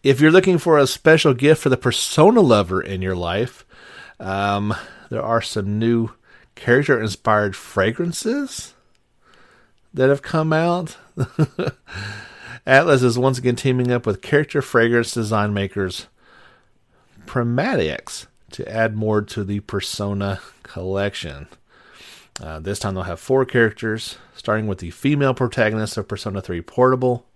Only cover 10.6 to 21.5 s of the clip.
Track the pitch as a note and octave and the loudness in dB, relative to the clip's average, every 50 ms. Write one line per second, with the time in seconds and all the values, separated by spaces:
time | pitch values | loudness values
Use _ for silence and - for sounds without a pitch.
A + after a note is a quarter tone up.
10.6 | E3 F3 F3 F3+ F3 D3+ - - _ _ _ E3+ C3 - - - D#3 - _ - | 2 0 -2 -2 -6 -10 -14 -18 _ _ _ -6 -6 -4 0 -2 -2 0 _ -6
11.6 | - D3 - _ _ - - G2 G2+ G#2 G#2 G#2 - - - - - - - - | -6 -6 -6 _ _ -16 -14 -14 -12 -12 -14 -14 -18 -20 -20 -20 -20 -20 -20 -12
12.6 | _ - C3 C3+ E3 E3+ C#3+ C3 B2+ B2 A2+ B2 B2+ C3+ C3 B2 B2 B2+ A#2+ A#2 | _ 4 4 4 6 6 4 4 4 2 2 2 0 0 0 0 -2 -2 -2 0
13.6 | - C3+ B2+ B2+ B2+ B2 B2 A#2+ - G#2+ G2 - - - D3+ D3 D3+ - - D3 | -2 -2 0 0 0 0 -2 0 0 -2 -4 -4 -4 0 0 0 0 0 -4 -4
14.6 | B2+ - - A#2+ A2+ A#2 A#2+ A#2+ A2+ - - A#2+ A2 G#2 A2 G#2+ G#2 G#2 G#2 G2+ | -4 0 2 2 4 4 2 0 0 0 -4 -6 -4 -2 0 0 0 0 -2 -2
15.6 | G2 F#2+ - G2+ F#2+ F#2 F#2 - - _ _ _ _ _ _ _ _ _ _ _ | -4 -4 -4 -4 -4 -4 -6 -10 -16 _ _ _ _ _ _ _ _ _ _ _
16.6 | _ _ _ _ _ _ _ _ _ _ _ - - - - B2+ A#2+ A#2 A#2+ B2+ | _ _ _ _ _ _ _ _ _ _ _ -20 -20 -6 -4 -2 -2 0 -2 -2
17.6 | E3 B3 B3+ C#3 E2 D#2 C#2+ - _ - - - - _ _ _ _ _ - - | -2 0 0 0 -2 -2 -4 -8 _ -14 -16 -16 -16 _ _ _ _ _ -14 -12
18.6 | - - G#2 A2+ A2+ A2 G#2+ G#2+ G#2+ G#2+ G#2+ G#2+ G#2 - - G#2+ G2+ F#2+ G#2 G#2 | -12 -8 -2 -2 -2 0 -2 -2 -2 0 0 0 0 -2 -8 -8 -6 -4 -6 -6
19.6 | G#2 - - G2 - - - - G#2 G2+ G2+ G2 G2+ G2 F#2+ F#2 - - _ _ | -6 -6 -8 -6 -6 -6 -8 -6 -6 -4 -4 -4 -4 -4 -6 -8 -10 -20 _ _
20.6 | - - - F#2 F2+ F#2 F#2+ G2 G2 G2+ - - - D#2+ C#2 C#2+ C#2+ _ | -20 -16 -14 -10 -8 -4 -4 -2 -2 -4 -6 -8 -12 -12 -14 -14 -18 _